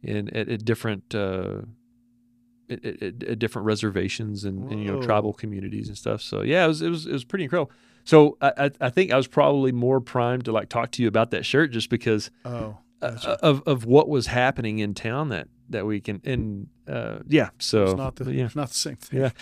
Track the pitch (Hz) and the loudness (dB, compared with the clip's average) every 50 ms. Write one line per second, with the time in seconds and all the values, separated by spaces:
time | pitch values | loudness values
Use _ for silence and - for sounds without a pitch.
0 | - 117 107 104 104 101 - 113 107 - 120 107 107 110 113 - - 117 107 95 | -6 -4 -4 -4 -4 -4 -4 -6 -4 -4 -4 -4 0 0 -2 0 0 -4 -4 -4
1 | - _ - 110 101 95 95 92 92 98 98 101 104 110 110 _ _ _ _ _ | -6 _ -4 -4 -2 -2 -2 -4 -4 -6 -6 -8 -10 -12 -16 _ _ _ _ _
2 | _ _ _ _ _ _ _ _ _ _ _ _ _ _ 120 - - - - - | _ _ _ _ _ _ _ _ _ _ _ _ _ _ -14 -10 -10 -10 -10 -8
3 | - 95 92 120 - - 120 107 117 113 - 117 98 107 107 104 - 107 95 98 | -8 -10 -8 -8 -6 -6 -4 -2 -2 -4 -4 -2 -2 0 0 0 -2 -2 -2 0
4 | 90 98 - - 113 107 104 98 104 101 95 95 127 135 123 107 107 101 98 139 | -2 -2 -4 -6 -6 -8 -8 -6 -6 -6 -6 -6 -8 -8 -8 -6 -4 -4 -4 -4
5 | 127 120 110 104 104 107 101 - - 110 104 98 95 98 101 107 107 107 104 104 | 0 0 2 2 2 0 -4 -6 -8 -8 -8 -8 -8 -8 -8 -8 -10 -10 -12 -8
6 | - 113 107 107 - - - 101 101 113 147 180 180 160 160 151 165 165 170 165 | -4 -4 -4 -4 -6 -6 -6 -4 -2 0 2 4 4 2 2 0 -2 -4 -4 -4
7 | 156 - - 139 120 _ - 196 175 131 170 180 151 - _ _ _ _ _ _ | -6 -6 -8 -8 -8 _ -6 -6 -4 -2 -2 -2 -2 -2 _ _ _ _ _ _
8 | _ - 160 156 147 151 - _ - 139 - - 139 143 139 - 143 127 123 - | _ 8 10 10 10 10 6 _ 2 2 2 4 0 0 0 0 -4 -2 2 2
9 | 190 180 117 135 135 - - - 143 143 143 143 135 131 127 120 120 123 135 135 | 2 4 4 2 2 2 2 4 4 6 4 4 2 2 0 2 2 2 2 2
10 | 123 - - 127 120 120 123 127 123 117 110 110 101 - - 117 117 117 - - | 0 -2 -2 0 0 0 0 -2 -2 -2 -2 -2 -2 -2 -4 -4 -4 -4 -2 0
11 | 120 113 101 110 113 120 - 92 - - - 135 165 151 117 113 110 - - 127 | 0 2 4 4 2 2 0 -4 -4 0 2 2 2 2 0 -4 -4 -2 -4 -2
12 | - 123 110 107 101 - _ _ _ 127 120 117 113 110 107 - _ _ _ _ | 0 0 0 0 0 -6 _ _ _ -12 -10 -8 -8 -10 -10 -16 _ _ _ _
13 | - 123 117 113 - - - - - 165 143 135 - - 143 127 113 113 123 143 | -8 -8 -6 -6 -4 -4 -4 2 4 2 2 4 2 0 -2 0 2 6 8 8
14 | 156 - 151 135 117 - 120 123 123 131 135 - 120 110 107 110 107 104 101 - | 8 6 2 -2 -2 0 0 2 2 2 0 -2 -4 -4 -2 -2 -2 -4 -4 -6
15 | - 113 117 139 156 151 113 85 69 - _ _ _ - - 110 98 107 107 104 | -6 -6 -4 -4 -4 -4 -4 -6 -8 -10 _ _ _ -8 -6 -4 -4 -2 -4 -4
16 | - - 104 98 _ - 131 120 117 110 104 98 104 - _ _ _ - 139 120 | -4 -6 -8 -8 _ -4 -4 -2 -2 -4 -6 -8 -10 -14 _ _ _ -8 -8 -6
17 | 117 - 110 - - - 143 156 123 92 - _ - - - 110 101 95 95 95 | -6 -6 -8 -10 -4 2 4 4 4 2 -4 _ -6 0 2 4 4 4 2 0
18 | 135 131 - - 127 131 135 135 127 113 - 151 143 123 - - - 160 135 - | -2 -6 -6 -6 -8 -4 -2 -2 -2 -2 -4 -6 -8 -6 -4 -6 -6 -6 -8 -12
19 | - - - 131 135 127 - _ | -14 -6 -2 0 0 0 -2 _